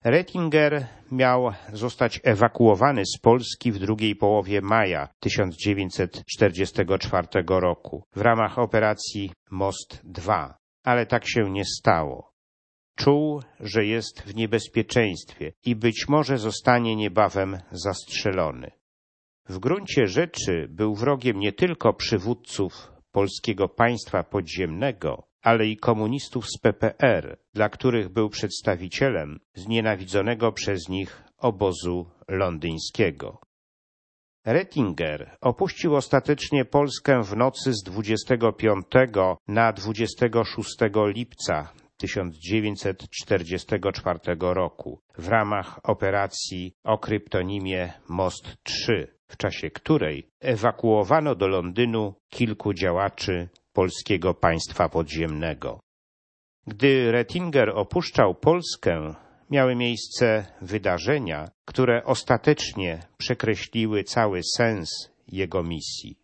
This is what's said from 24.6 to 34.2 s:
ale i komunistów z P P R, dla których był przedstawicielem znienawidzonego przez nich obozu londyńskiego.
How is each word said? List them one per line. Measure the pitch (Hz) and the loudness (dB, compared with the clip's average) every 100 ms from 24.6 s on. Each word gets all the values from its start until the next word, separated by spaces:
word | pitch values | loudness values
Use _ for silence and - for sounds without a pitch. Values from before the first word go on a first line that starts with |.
| 87 80 135 - 78 58 _ _ | -4 -2 -4 -4 -6 -6 _ _
ale | 113 117 107 | 2 4 2
i | 107 | 0
komunistów | - 110 107 135 - 127 - | 0 0 0 -4 -6 -8 -8
z | - | 0
P | 113 | 0
P | - 113 - | 0 -2 2
R, | 135 92 73 - _ | 2 2 -2 -16 _
dla | 104 107 | -2 -2
których | - 131 117 92 | 0 0 0 -2
był | 95 107 | 0 -2
przedstawicielem | - 104 - - 90 92 - 135 95 76 76 _ | -2 -8 -4 -2 -2 -6 -2 0 0 -6 -12 _
znienawidzonego | - 95 113 110 98 95 98 101 117 117 | -14 -2 0 0 -2 0 0 0 0 0
przez | 104 - 98 82 | 0 -4 -4 -4
nich | 95 92 - _ _ | -6 -6 -12 _ _
obozu | 123 95 98 87 87 87 82 _ - | -2 2 -2 0 -4 -4 -8 _ -6
londyńskiego. | 95 95 80 82 80 - - 98 69 - - _ _ _ _ _ _ _ _ | -2 -2 -2 -6 -6 -8 0 0 0 -12 -14 _ _ _ _ _ _ _ _